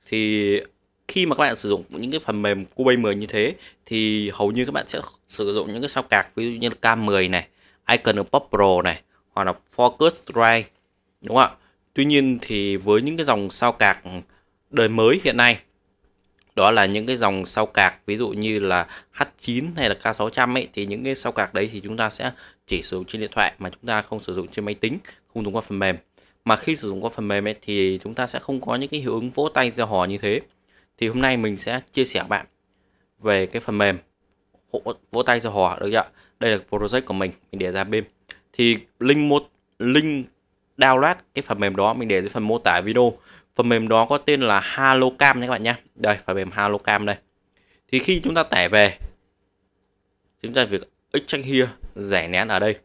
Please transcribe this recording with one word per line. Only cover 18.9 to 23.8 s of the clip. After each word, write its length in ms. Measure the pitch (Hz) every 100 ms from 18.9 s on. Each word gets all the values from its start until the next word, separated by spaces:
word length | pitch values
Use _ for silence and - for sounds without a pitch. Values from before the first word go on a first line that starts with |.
| - _
H 120 | - - _
chín 340 | - 120 156 165
hay 140 | 123
là 60 | 98
K 200 | 113 110
sáu 140 | 107
trăm 280 | 113 123 127
ấy, 100 | 117
thì 120 | - 101
những 180 | 104
cái 120 | 131 131
sao 160 | -
cạc 220 | 113 98
đấy 160 | - 104
thì 80 | 107
chúng 160 | 101 110
ta 120 | 110
sẽ 220 | - 127 127 - _ _
chỉ 140 | 92
sử 160 | - 92
dụng 80 | 92
trên 160 | 110
điện 100 | 104
thoại 200 | - 98 -
mà 120 | 92
chúng 160 | -